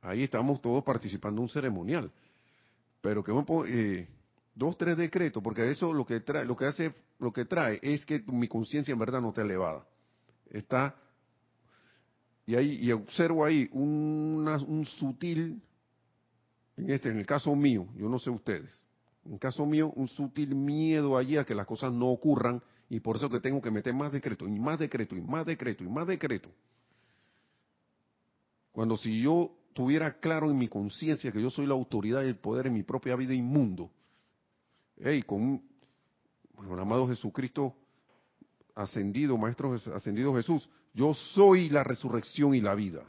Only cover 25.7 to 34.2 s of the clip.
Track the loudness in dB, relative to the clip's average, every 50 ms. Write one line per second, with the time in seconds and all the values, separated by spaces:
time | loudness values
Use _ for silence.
25.7 | -6 -6 -6 -6 -4 -4 -2 -2 -4 -2 -2 -4 -4 -4 -6 -12 -20 _ _ _
26.7 | _ _ _ _ _ _ _ _ _ _ _ _ _ _ _ _ _ _ _ _
27.7 | _ _ _ _ _ _ _ _ _ _ _ _ _ _ _ _ _ _ _ _
28.7 | _ -2 0 0 0 0 0 -2 0 2 2 4 4 4 2 0 -4 _ _ _
29.7 | _ -2 0 2 2 2 2 -2 -4 -4 -2 -2 0 2 2 2 2 2 0 0
30.7 | -2 -4 -6 -4 -6 -4 -2 -2 -2 0 -2 -4 -2 -2 -2 -2 -2 -2 0 0
31.7 | 0 0 -2 -2 -4 -2 -2 0 0 0 0 -2 -4 -4 -4 -4 -2 -2 0 0
32.7 | -2 -2 -2 -2 -6 -4 -2 -2 -2 -2 0 0 0 0 0 2 4 4 4 4
33.7 | 0 -4 -8 -12 _ _ _ _ _ _